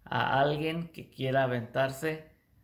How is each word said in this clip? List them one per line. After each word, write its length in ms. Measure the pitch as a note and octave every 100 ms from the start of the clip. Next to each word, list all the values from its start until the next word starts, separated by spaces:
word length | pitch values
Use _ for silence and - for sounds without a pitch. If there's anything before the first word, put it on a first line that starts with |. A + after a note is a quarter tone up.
a 340 | - B2 - C3+
alguien 540 | D3 D3+ D#3+ E3 E3+
que 180 | - -
quiera 320 | - C3 C3+
aventarse 880 | C3 B2 A2+ C3+ C3+ C3 D#3+ D#3 - _ _ _